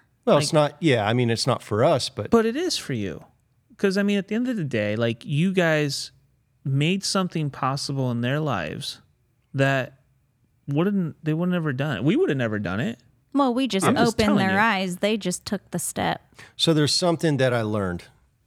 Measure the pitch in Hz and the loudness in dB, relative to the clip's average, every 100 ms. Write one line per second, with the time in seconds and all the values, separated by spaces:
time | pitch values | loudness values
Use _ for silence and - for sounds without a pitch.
0 | _ _ - 160 147 156 147 - 165 120 | _ _ 2 2 4 2 2 2 2 4
1 | 101 120 117 113 - 113 - 104 143 143 | 4 2 2 0 0 -2 0 2 4 2
2 | - - 104 233 220 254 359 - - 123 | -2 -8 2 2 2 -2 -4 -4 -6 -6
3 | 98 73 - _ _ _ _ - 202 190 | -4 -8 -14 _ _ _ _ -4 -2 0
4 | 202 202 190 214 247 226 147 120 104 107 | 0 0 -2 -4 -4 -4 -2 -2 -2 0
5 | 117 117 - 143 185 190 165 156 147 143 | -2 -2 -4 0 0 2 2 2 0 -4
6 | - _ _ _ _ _ 143 135 151 196 | -10 _ _ _ _ _ -4 0 0 0
7 | - 196 185 170 151 - 131 139 - 139 | -2 -2 -2 -2 -6 -2 -4 -2 -4 -4
8 | 127 117 123 143 156 104 78 90 139 - | -2 -2 -2 -2 -2 -4 -4 -8 -10 -14
9 | _ _ _ _ _ 135 135 139 120 - | _ _ _ _ _ 0 2 2 -4 -12
10 | _ _ _ _ _ _ - 143 185 202 | _ _ _ _ _ _ -4 0 2 0
11 | 165 135 156 156 180 180 156 127 139 107 | -2 -4 -4 -2 0 -2 -2 -2 -4 0
12 | 131 247 370 135 117 107 101 95 180 233 | 2 2 2 0 -2 -2 -2 -2 -4 -8
13 | _ _ _ 277 269 233 269 190 - 247 | _ _ _ 0 0 0 -2 0 0 2
14 | 233 226 214 202 190 190 226 196 190 180 | 2 2 2 4 2 2 2 2 -2 -2
15 | 202 220 180 180 - 196 - 175 - - | -2 0 -2 -6 -6 -8 -6 -6 -6 -4
16 | 185 - - - - - - 156 147 - | -4 -4 -8 -20 -20 -4 2 4 2 2
17 | 175 165 165 143 131 120 107 107 95 87 | 2 2 0 2 2 2 0 0 -2 -4
18 | - _ _ _ | -8 _ _ _